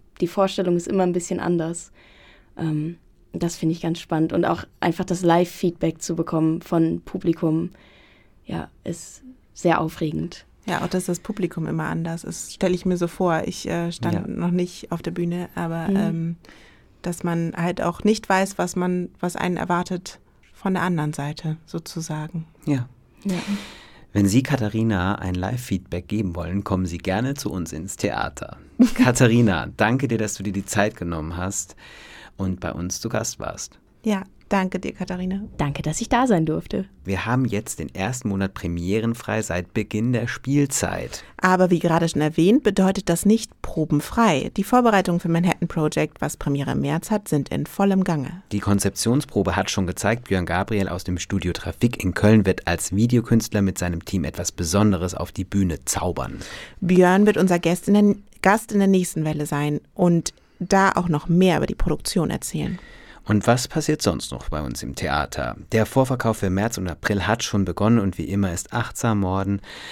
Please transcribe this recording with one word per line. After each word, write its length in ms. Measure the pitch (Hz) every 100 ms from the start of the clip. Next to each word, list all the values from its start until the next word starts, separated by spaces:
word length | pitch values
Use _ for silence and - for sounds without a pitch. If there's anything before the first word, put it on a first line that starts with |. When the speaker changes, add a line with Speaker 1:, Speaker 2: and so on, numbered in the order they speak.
| _ -
Speaker 1:
die 80 | 170
Vorstellung 480 | - 196 - 180 175
ist 100 | -
immer 160 | 196
ein 80 | 180
bisschen 260 | 175 175 185
anders. 500 | 170 175 160 170 - - _ - - - _ -
Ähm, 420 | 160 151 156 170 _ _ _
das 240 | 170 170 -
finde 160 | 160
ich 60 | 165
ganz 180 | 165 165
spannend. 340 | - 156 160
Und 120 | 170
auch 200 | - 165 - _
einfach 260 | 175 170
das 180 | 185 175
Live-Feedback 800 | 175 170 175 - 175 170 165 165
zu 120 | - 170
bekommen 440 | 165 160 160 165
von 400 | - 170 165 170
Publikum, 680 | - 185 175 165 160 160 175 - - - _ _ _ _
ja, 240 | - 85 - _
ist 380 | - 170 - - 254 - _
sehr 260 | - 175 160
aufregend. 640 | 160 - 156 156 170 - - _ -
Speaker 2:
Ja, 160 | 170
auch 40 | 185
dass 180 | 185 175
das 140 | 170
Publikum 460 | - 208 170 - 160
immer 180 | 165
anders 380 | 151 165 165 165
ist, 280 | - 165 -
stelle 220 | - 185
ich 100 | 180
mir 120 | 185 180
so 100 | 170
vor. 340 | - 185 160 -
Ich, 200 | - -
äh, 240 | 170 170
stand 220 | - 170
Speaker 3:
Ja. 120 | 170 -
Speaker 2:
noch 240 | - 175
nicht 400 | 180 180 - -
auf 80 | 165
der 80 | 165
Bühne, 360 | 175 170 175 170
aber, 340 | 175 170 165 165
Speaker 1:
Mhm. 80 | 196
Speaker 2:
ähm, 400 | 165 165 165 170 - - - - _ _
dass 200 | 175 170
man 320 | 175 170 165 -
halt 240 | 170 180
auch 220 | 175 -
nicht 240 | 202 214 -
weiß, 300 | 190 196 196
was 180 | 180 185
man, 320 | 180 180 175 -
was 160 | 180 170
einen 200 | 180 175
erwartet 600 | 175 175 180 185 - - _ _ _
von 220 | - 190
der 80 | 185
anderen 300 | 180 165 151
Seite 440 | 151 143 151 160 156
sozusagen. 840 | - 165 - 165 160 156 156 165 160 _ -
Speaker 3:
Ja. 220 | 135 120 - _ _
Speaker 1:
Ja. 140 | 196 180 - 202 - - - - -
Speaker 3:
Wenn 140 | 101 101
Sie 140 | 117
Katharina 720 | 131 127 107 110 113 98 90
ein 200 | 101 92
Live-Feedback 760 | 90 95 123 - 95 - 90 -
geben 260 | 107 98
wollen, 280 | 85 85 98
kommen 220 | - 92 92
Sie 120 | 87
gerne 360 | 95 95 131
zu 160 | 139 -
uns 220 | 90 82
ins 240 | 78 98 -
Theater. 600 | - - - - - - - -
Speaker 1:
<laughs> 160 | 240 -
Speaker 3:
Katharina, 720 | 220 123 123 120 110 82 - -
danke 320 | 107 127 123
dir, 100 | 113
dass 160 | 104
du 80 | -
dir 100 | 101
die 120 | 98 95
Zeit 300 | 104 104 -
genommen 400 | 85 82 78 80
hast 380 | 92 - - - - - - - - -
und 220 | 95 92
bei 120 | 85
uns 280 | - 90 -
zu 80 | 113
Gast 300 | 110 110 -
warst. 400 | - - - - _ _
Speaker 2:
Ja, 200 | 220 196 - - -
danke 300 | 196 185 185
dir, 120 | -
Katharina. 500 | - 185 180 185 196 208 -
Speaker 1:
Danke, 220 | 143 143
dass 200 | 151 -
ich 80 | 233
da 180 | 240 254
sein 180 | 175
durfte. 420 | 160 160 - - 190 -
Speaker 3:
Wir 200 | - 95
haben 200 | 113 127
jetzt 340 | 117 101 - -
den 160 | 80
ersten 340 | 95 95 123 107
Monat 220 | 98 98
premierenfrei 880 | - 85 85 87 110 117 117 - 107
seit 300 | 104 85 87
Beginn 400 | 113 104 107 117
der 140 | 120 117
Spielzeit. 960 | - 131 143 143 - - - - - - -
Speaker 2:
Aber 300 | 185 185 185
wie 80 | 170
gerade 300 | 165 165 165
schon 120 | 147
erwähnt, 440 | 151 165 175 262
bedeutet 440 | 214 - 190 196 -
das 160 | 170
nicht 380 | 202 220 - _
probenfrei. 880 | - - 156 147 - - 220 139 - -
Die 80 |
Vorbereitungen 560 | 196 247 240 196 180 175
für 80 | 170
Manhattan 400 | 165 180 - 170
Project, 520 | 170 151 156 156 -
was 160 | 147 -
Premiere 360 | - 143 135
im 80 | 135
März 320 | 139 156 -
hat, 160 | 208 -
sind 220 | 147 139
in 140 | -
vollem 380 | 151 - 196 190
Gange. 400 | 185 156 127 180 -
Speaker 3:
Die 80 | 104
Konzeptionsprobe 960 | 101 101 101 - 113 135 - 107 90
hat 160 | 90 92
schon 160 | - 90
gezeigt, 400 | 87 104 120 -
Björn 200 | 92 82
Gabriel 420 | 87 98 104 95
aus 160 | 87
dem 140 | - 90
Studio 340 | - 98 90
Trafik 500 | - - - 120 -
in 120 | 90
Köln 300 | - 104 110
wird 220 | 95 - -
als 260 | 85 -
Videokünstler 720 | 98 120 123 117 113 - 107
mit 160 | 98 92
seinem 260 | 90 85
Team 200 | - 95
etwas 260 | 71 - 85
Besonderes 640 | - 82 98 107 90 87
auf 160 | - 90
die 140 | -
Bühne 400 | 92 98 92 78
zaubern. 540 | - - 90 76 60 53 - - - -
Speaker 2:
Björn 440 | 175 185 180 190
wird 120 | 208 208
unser 240 | 185 175
Gast 260 | 170 180 -
in 80 |
der, 220 | 202 208 202 - -
Gast 300 | 190 220 -
in 80 | 208
der 80 | 196
nächsten 360 | 190 175 -
Welle 220 | 156 151 147
sein 340 | 143 147 147 -
und 400 | - 180 170 - - _ _
da 320 | 175 190 196
auch 180 | - 175
noch 200 | 151 -
mehr 300 | 170 185 156
über 80 | 143
die 100 | -
Produktion 540 | - 151 - 185 156
erzählen. 500 | - - 156 - 175 - - - -
Speaker 3:
Und 240 | - 104 120
was 220 | 127 -
passiert 340 | 165 151 151
sonst 300 | 101 76 -
noch 160 | 62 -
bei 120 | 76
uns 200 | 67 57
im 140 | 58 -
Theater? 580 | 80 73 69 - 60 50 -
Der 140 | 110 107
Vorverkauf 520 | 135 131 127 117 107
für 120 | 95
März 280 | 95 113 -
und 100 | 92
April 380 | 82 - 101 95
hat 160 | 117
schon 200 | - 104
begonnen 360 | 95 - 107 117
und 180 | 98 -
wie 60 |
immer 280 | - 101 95
ist 200 | 82 -
Achtsam 480 | 117 - - 120 104
Morden 400 | 92 95 98 101 - - -